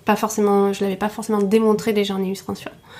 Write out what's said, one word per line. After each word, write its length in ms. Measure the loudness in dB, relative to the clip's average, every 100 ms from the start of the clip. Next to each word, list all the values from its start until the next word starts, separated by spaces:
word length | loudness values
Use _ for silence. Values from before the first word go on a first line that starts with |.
| -2
pas 100 | 0
forcément, 560 | 0 0 2 4 2
je 120 | 0
l'avais 120 | -4 -2
pas 140 | -4
forcément 320 | -4 -2 0
démontré 500 | 2 4 4 2 0
déjà 220 | 0 0
en 100 | -2
illustration. 480 | -4 -6 -8 -12 -12 -18 -20